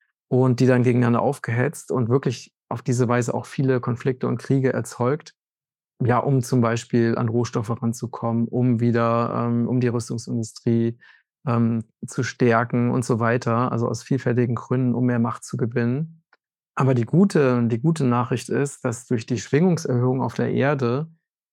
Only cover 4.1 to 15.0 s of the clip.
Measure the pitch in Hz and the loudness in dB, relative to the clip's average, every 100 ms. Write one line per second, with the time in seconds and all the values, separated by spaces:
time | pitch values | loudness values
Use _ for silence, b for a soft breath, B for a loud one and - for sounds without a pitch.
4.1 | 120 123 120 - 135 131 117 110 - 120 | -4 -4 -4 -2 0 0 -2 -6 -4 -2
5.1 | 151 - _ _ _ _ _ _ _ 120 | -2 -6 _ _ _ _ _ _ _ 0
6.1 | 120 - 135 120 131 117 117 - 120 117 | 2 2 0 2 2 2 0 0 0 2
7.1 | 117 117 117 117 - 107 117 117 113 113 | 0 0 -2 -2 -4 -4 -4 -4 -4 -8
8.1 | - 117 117 117 127 127 113 120 117 117 | -6 -2 -2 -2 0 2 2 2 2 2
9.1 | 117 117 120 120 120 117 123 123 117 - | 2 0 -2 0 0 0 0 0 -2 -4
10.1 | 120 127 120 110 - 120 117 117 117 b | -8 -6 -6 -6 -4 0 2 0 -4 b
11.1 | b b _ - 117 117 117 - _ - | b b _ -2 0 2 0 -6 _ -10
12.1 | - 120 - 123 113 120 123 120 127 123 | -6 -6 2 4 4 2 0 0 0 0
13.1 | 113 117 123 117 113 123 120 117 120 - | 0 0 0 0 0 0 -2 -2 -4 -4
14.1 | 135 131 120 123 117 - 131 123 120 | -2 0 0 0 -2 -2 0 0 0